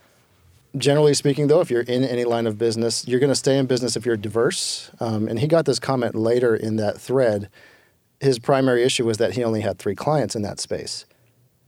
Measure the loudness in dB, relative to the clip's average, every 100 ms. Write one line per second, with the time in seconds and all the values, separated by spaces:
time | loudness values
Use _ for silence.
0 | _ _ _ _ _ _ _ -2 2 4
1 | 4 4 0 2 4 4 2 0 0 0
2 | 0 0 0 0 -2 0 -2 0 -2 -4
3 | -2 2 2 2 2 2 2 0 -2 -2
4 | -2 -2 -2 0 0 0 -6 -8 -12 -8
5 | -4 -2 -2 -2 2 2 2 -2 0 0
6 | 0 0 0 2 2 0 -2 -2 -2 -4
7 | -2 0 2 0 -4 -16 -20 _ _ _
8 | _ -2 0 0 2 2 4 4 2 2
9 | 0 0 0 0 -2 -2 -2 -4 -4 -4
10 | -2 0 -2 -4 -6 -8 -8 -8 -8 -12
11 | -16 _ _ _ _ _